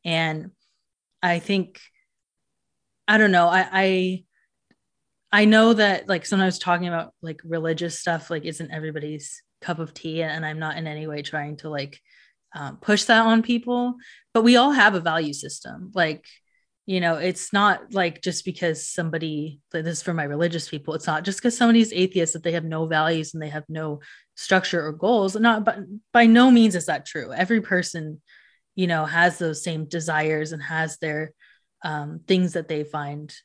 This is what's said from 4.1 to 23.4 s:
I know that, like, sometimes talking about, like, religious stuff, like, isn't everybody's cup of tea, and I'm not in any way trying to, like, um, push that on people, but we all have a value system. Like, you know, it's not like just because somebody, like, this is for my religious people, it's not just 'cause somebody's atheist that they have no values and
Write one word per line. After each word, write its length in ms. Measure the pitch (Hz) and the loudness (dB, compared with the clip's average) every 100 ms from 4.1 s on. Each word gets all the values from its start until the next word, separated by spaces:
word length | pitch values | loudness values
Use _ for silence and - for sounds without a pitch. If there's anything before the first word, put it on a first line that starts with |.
| 185 _ _ _ _ _ _ _ _ _ _ _ | -4 _ _ _ _ _ _ _ _ _ _ _
I 140 | 208 214 | 4 8
know 280 | 220 226 | 8 8
that, 340 | 220 208 190 196 | 6 4 2 -2
like, 180 | 185 - | -4 0
sometimes 340 | 196 185 180 | 0 2 0
talking 280 | 180 175 180 | -2 0 0
about, 260 | 165 - _ | -4 -8 _
like, 200 | 165 151 | -14 -14
religious 560 | 165 165 160 160 170 - | -8 -4 -2 -4 -6 -6
stuff, 300 | - 165 - | -4 -6 -6
like, 160 | 160 165 | -8 -8
isn't 260 | 156 156 | -10 -12
everybody's 680 | 160 156 151 151 151 - - _ _ | -10 -10 -8 -10 -10 -14 -20 _ _
cup 180 | - 165 | -8 -8
of 140 | 160 | -8
tea, 300 | - 165 160 | -10 -8 -6
and 220 | 160 156 156 | -4 -6 -8
I'm 140 | 156 | -6
not 180 | 156 151 | -8 -6
in 100 | 160 | -8
any 200 | 151 156 | -8 -10
way 140 | 147 | -10
trying 360 | 143 156 147 147 | -8 -8 -8 -10
to, 120 | 156 | -10
like, 300 | 147 139 - _ _ _ _ _ 151 | -8 -10 -14 _ _ _ _ _ -14
um, 220 | 143 - | -14 -8
push 260 | - 208 - | 0 0 4
that 200 | 226 226 | 4 6
on 180 | 226 | 2
people, 520 | 226 240 240 247 247 247 - - _ | 2 -2 -2 -2 -2 -6 -16 -20 _
but 100 | 226 | 2
we 120 | 233 240 | 6 6
all 160 | 269 | 6
have 240 | 269 208 190 | 6 4 4
a 40 | |
value 320 | 165 165 151 | -2 -2 -4
system. 580 | 143 - - - 147 185 | -8 -12 -14 -14 -16 -8
Like, 320 | 190 160 151 _ _ _ _ _ _ - | -2 -2 -2 _ _ _ _ _ _ -4
you 160 | 185 | -2
know, 140 | 170 160 | 0 0
it's 360 | 180 180 - | -2 -6 -4
not 420 | 202 208 180 - | 2 2 2 -2
like 280 | 190 175 165 | -2 -2 -4
just 240 | 185 170 - | -8 -6 -8
because 420 | - 175 160 - | -4 -4 -4 -8
somebody, 720 | - 165 160 160 151 156 143 _ | -6 -4 -4 -6 -6 -8 -12 _
like, 100 | 165 | -8
this 140 | 160 160 | -6 -6
is 60 | |
for 100 | - | -6
my 100 | 165 | -4
religious 460 | 143 147 170 165 - | -4 -2 -2 -2 -8
people, 240 | 151 147 | -10 -8
it's 140 | 156 160 | -6 -4
not 160 | 156 180 | -4 -4
just 160 | 196 | -2
'cause 160 | 247 233 | -4 2
somebody's 340 | 233 226 220 | 4 4 4
atheist 400 | 180 185 185 165 | 2 0 0 -2
that 100 | 165 | -2
they 100 | 170 | -4
have 100 | 170 | -4
no 220 | 160 160 160 | -4 -4 -2
values 460 | 156 156 165 156 | 0 2 0 -4
and 80 | 160 | -10